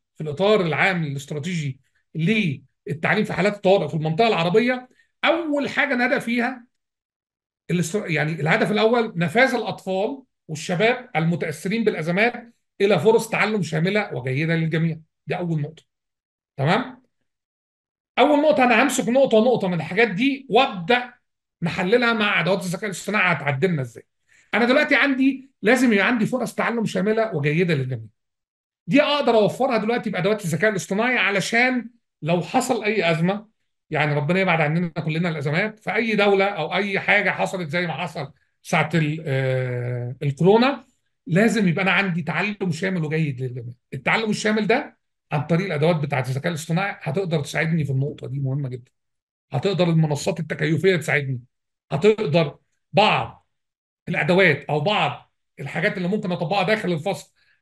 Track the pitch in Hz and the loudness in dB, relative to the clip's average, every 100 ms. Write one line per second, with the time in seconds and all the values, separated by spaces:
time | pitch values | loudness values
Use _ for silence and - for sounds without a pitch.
0 | _ - 156 139 196 214 170 139 190 180 | _ -12 -8 0 2 4 2 2 0 0
1 | 151 135 - 151 160 170 143 127 _ _ | -4 -6 -8 -8 -6 -4 -4 -8 _ _
2 | _ 156 165 220 185 127 - _ - - | _ -2 0 2 0 -4 -10 _ -10 -4
3 | 139 196 - - 196 - 185 196 151 165 | 0 0 0 -2 -2 0 2 2 2 -4
4 | 156 160 226 175 170 214 247 254 - _ | -2 2 2 2 2 2 2 -2 -6 _
5 | _ _ 254 330 320 285 254 - 277 247 | _ _ 0 0 0 -2 -2 -2 -2 0
6 | 247 254 233 240 240 262 - _ _ _ | 0 0 -2 -2 -2 -6 -16 _ _ _
7 | _ _ _ _ _ _ - 175 160 208 | _ _ _ _ _ _ -4 -2 -2 -4
8 | 202 151 151 160 151 214 190 208 220 240 | -2 -2 -2 -2 0 0 2 2 2 2
9 | 220 170 170 226 262 240 190 - 190 190 | 0 -2 0 2 2 2 -4 -8 -6 -4
10 | 226 277 - _ - 156 - 175 220 247 | -4 -6 -16 _ -14 -10 -6 0 2 0
11 | - 156 165 170 165 147 185 226 208 185 | -4 -2 0 0 -4 -6 -4 -2 0 -2
12 | 160 175 233 - - _ _ - 202 180 | -2 2 2 0 -10 _ _ 0 2 4
13 | 180 233 - 165 208 214 170 156 180 208 | 4 4 2 -2 0 0 -2 0 0 0
14 | 202 139 127 131 160 165 160 160 165 156 | -2 -6 -4 -2 0 0 0 0 -2 -4
15 | - _ - 175 175 156 147 - _ _ | -12 _ -8 -6 -4 -4 -6 -12 _ _
16 | _ _ _ _ _ - 139 214 262 - | _ _ _ _ _ -4 0 0 -2 -12
17 | _ _ _ _ _ _ _ _ _ _ | _ _ _ _ _ _ _ _ _ _
18 | _ - 277 285 302 262 240 226 277 - | _ 2 4 6 4 4 4 4 2 0
19 | 214 254 269 220 240 220 185 170 160 185 | 0 2 4 4 4 2 0 -4 -2 0
20 | 233 180 269 262 - 208 269 196 165 247 | 2 2 0 -2 0 2 2 -2 0 0
21 | 247 - _ _ _ _ 165 - 185 240 | -2 -14 _ _ _ _ -4 -2 2 2
22 | 233 226 208 185 170 196 185 175 214 175 | 2 2 0 0 0 -2 -2 -6 -6 -8
23 | - 208 180 151 143 135 190 156 120 - | -4 0 0 0 -2 0 0 0 -4 -10
24 | - _ _ _ _ 214 240 285 294 254 | -20 _ _ _ _ 0 2 2 2 2
25 | 277 254 269 269 - _ 190 254 254 202 | 2 2 0 0 -8 _ 2 4 4 4
26 | 190 247 214 247 208 - 190 233 208 190 | 2 2 0 -2 -4 -4 -2 -2 -2 -2
27 | 196 220 220 165 147 160 180 143 127 120 | 0 0 -2 -2 0 0 0 0 -2 -8
28 | 107 _ _ _ _ _ _ _ - 254 | -12 _ _ _ _ _ _ _ 0 2
29 | 285 294 240 226 202 - 269 226 214 240 | 4 2 4 4 4 2 0 0 0 -2
30 | 226 180 180 214 175 147 214 190 - 196 | -2 -2 -2 -2 -2 0 0 0 -2 -2
31 | 247 240 190 196 185 233 254 254 214 - | 0 0 0 0 0 2 2 0 -6 -14
32 | _ _ 151 175 - 254 247 233 214 220 | _ _ -2 -2 0 -2 0 -2 0 0
33 | 170 160 175 208 - _ _ _ _ 151 | 2 2 0 0 -6 _ _ _ _ -2
34 | 151 147 143 185 185 160 151 165 175 165 | 0 0 0 0 2 2 2 0 -2 -4
35 | 160 156 175 160 143 156 220 214 - 208 | -4 -2 -2 -4 -2 -2 -4 -6 -6 -2
36 | 233 208 202 196 196 202 156 180 202 185 | 0 2 4 4 2 -2 -4 -4 -2 -2
37 | - 202 185 139 185 190 160 175 175 160 | 0 0 0 -2 -4 -4 -6 -4 -4 -6
38 | 175 170 135 _ _ _ - 165 160 170 | -8 -8 -12 _ _ _ -2 0 2 0
39 | 151 160 147 135 131 131 127 123 120 123 | 0 -2 -4 -2 -2 -2 -4 -4 -6 -6
40 | 123 123 143 139 175 220 254 285 - _ | -8 -6 -6 2 4 6 4 0 -10 _
41 | _ _ - 170 226 214 185 156 185 180 | _ _ -2 2 2 4 2 2 0 0
42 | 196 170 151 151 202 208 185 143 190 180 | 0 -2 -4 -4 -4 -4 -4 -4 -4 -2
43 | 151 160 151 123 131 123 117 - _ 135 | -2 -2 -2 -4 -8 -8 -12 -16 _ -8
44 | - 190 220 - 214 214 196 247 302 - | -2 0 0 -2 0 0 2 0 -2 -12
45 | _ _ _ 151 - 170 196 151 156 165 | _ _ _ -4 0 0 0 0 2 2
46 | 147 135 127 131 170 156 - 170 196 - | -2 -4 -4 -4 -4 -6 -2 -2 -2 -6
47 | 156 190 190 160 - 151 160 170 139 135 | -6 -4 -2 -2 -2 -4 0 0 0 -2
48 | 143 - 127 139 135 139 135 123 - _ | -2 -6 -10 -6 -4 -4 -6 -8 -14 _
49 | _ _ _ _ _ 139 196 180 175 160 | _ _ _ _ _ -4 0 2 2 4
50 | 156 143 202 175 160 165 156 160 190 175 | 2 0 -2 -4 -6 -2 0 2 2 2
51 | 165 147 135 123 - _ _ _ _ 160 | 2 -2 -2 -6 -10 _ _ _ _ 2
52 | 208 214 180 165 156 - _ _ _ 156 | 4 4 2 2 2 -4 _ _ _ 2
53 | 208 147 98 - _ _ _ _ _ _ | 4 2 -2 -10 _ _ _ _ _ _
54 | - 180 151 180 180 135 - 147 160 202 | -6 -2 2 4 4 2 -2 -2 0 0
55 | 151 - - _ _ - 139 175 196 190 | -2 -4 -14 _ _ -16 -10 -4 -2 -2
56 | 175 208 190 175 160 202 185 214 180 160 | -2 -2 -2 -4 -2 0 0 0 0 -4
57 | 196 - - _ _ _ | -4 -6 -10 _ _ _